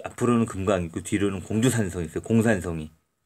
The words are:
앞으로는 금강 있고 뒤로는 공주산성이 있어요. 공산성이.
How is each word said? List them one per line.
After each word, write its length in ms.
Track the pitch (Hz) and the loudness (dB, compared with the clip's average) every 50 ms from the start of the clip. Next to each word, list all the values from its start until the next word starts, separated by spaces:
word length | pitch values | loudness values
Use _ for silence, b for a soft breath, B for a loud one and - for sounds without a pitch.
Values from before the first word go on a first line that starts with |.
| - | -12
앞으로는 420 | - - - 127 120 120 117 113 | -12 -4 0 2 4 4 4 2
금강 380 | 117 - 90 95 101 98 90 87 | 0 -2 -2 0 0 2 2 0
있고 160 | 82 - 101 | -2 -6 -8
뒤로는 400 | 90 - 107 98 101 101 98 92 | -4 -2 -2 0 0 0 -2 -4
공주산성이 640 | 87 - 101 110 117 131 110 117 104 90 87 90 82 | -6 -4 0 2 2 2 2 2 0 -2 -2 -4 -6
있어요. 180 | 78 - 87 - | -6 -6 -6 -2
공산성이. 680 | - 113 113 107 117 107 90 85 90 82 80 78 78 - _ _ _ _ _ _ | 2 2 4 4 4 2 2 0 -4 -6 -6 -8 -10 -14 _ _ _ _ _ _